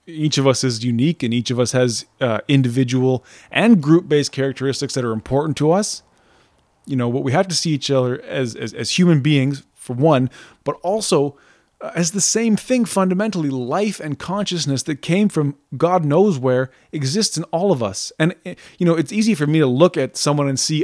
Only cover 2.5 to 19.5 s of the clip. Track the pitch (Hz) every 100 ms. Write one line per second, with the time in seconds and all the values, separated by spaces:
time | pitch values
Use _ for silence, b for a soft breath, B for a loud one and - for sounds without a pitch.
2.5 | 139 127 123 123 127 131 127 - B B
3.5 | 135 220 196 139 170 143 147 139 139 135
4.5 | 123 135 127 139 135 120 110 - 135 156
5.5 | 135 151 185 214 - _ b b b b
6.5 | b _ _ - 131 120 131 135 156 190
7.5 | 156 170 143 - 131 127 127 - 143 123
8.5 | 113 117 127 120 - 175 151 151 143 131
9.5 | 139 - - - 123 160 131 127 B B
10.5 | B - - 180 214 - 156 143 - b
11.5 | b b - - 165 170 196 - 220 226
12.5 | 202 - 254 196 196 185 180 220 180 147
13.5 | 131 123 175 214 - 156 139 - 202 196
14.5 | 175 143 131 - 143 - 185 208 160 143
15.5 | - - 131 170 185 147 160 208 139 127
16.5 | 127 131 b b 156 131 196 - 151 170
17.5 | 165 196 139 104 - - - 160 - 185
18.5 | - B B 175 165 - 214 220 160 147